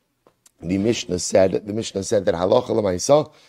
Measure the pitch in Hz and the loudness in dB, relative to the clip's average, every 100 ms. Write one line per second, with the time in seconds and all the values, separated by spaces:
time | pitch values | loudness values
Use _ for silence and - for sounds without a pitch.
0 | _ _ _ _ _ _ 82 95 107 113 | _ _ _ _ _ _ -2 0 2 0
1 | - 90 - 101 95 - 104 107 107 98 | -4 -6 0 2 2 0 -4 -8 -6 -8
2 | 92 107 95 85 95 120 123 110 101 90 | -2 0 0 0 2 0 0 -2 0 -2
3 | - 147 - - | 2 2 2 -10